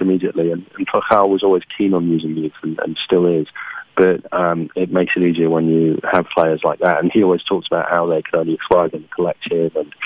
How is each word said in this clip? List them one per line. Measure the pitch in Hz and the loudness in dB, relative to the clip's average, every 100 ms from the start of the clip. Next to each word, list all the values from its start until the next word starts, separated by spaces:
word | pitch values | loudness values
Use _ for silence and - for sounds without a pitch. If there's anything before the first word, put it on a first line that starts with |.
immediately, | 95 92 90 87 85 | 0 0 -2 -2 -2
and, | 85 - - | -2 -8 -10
and | 95 | -4
Van | 104 - | -2 2
Gaal | 107 98 | 2 4
was | 98 | 2
always | 98 92 - - | 2 2 0 -2
keen | 101 | 0
on | 92 85 | 0 0
using | 82 80 78 | -2 -2 -4
youth | 78 - | -6 -8
and, | 80 78 | -8 -6
and | 80 80 | -6 -6
still | - 92 87 | 0 2 2
is. | 82 78 - - - - - | 0 -2 -10 -16 -16 -6 2
But, | 92 85 - | 2 2 -2
um, | 90 87 85 78 | -2 0 -2 -4
it | - 90 | -4 -2
makes | 92 85 - | 0 0 2
it | |
easier | 90 82 82 | 2 2 2
when | 82 82 | 2 2
you | 80 80 78 - | 2 2 0 0
have | 95 82 | 0 0
players | - 82 78 | 0 2 2
like | 82 73 | -2 0
that. | - 76 | 0 2
And | 87 | 2
he | 110 | 2
always | 95 85 | 4 2
talks | - 95 - | 0 -4 -2
about | 87 80 | -4 0
how | 87 85 | -2 0
they | 80 | -2
could | - | -2
only | 85 82 80 - | -2 -2 -4 2
thrive | 90 82 | 2 2
in | 80 | -4
the | 78 | -10
collective, | - 87 - - 85 82 78 | -4 -4 -4 -4 -2 0 -2
and | 73 - | -8 -10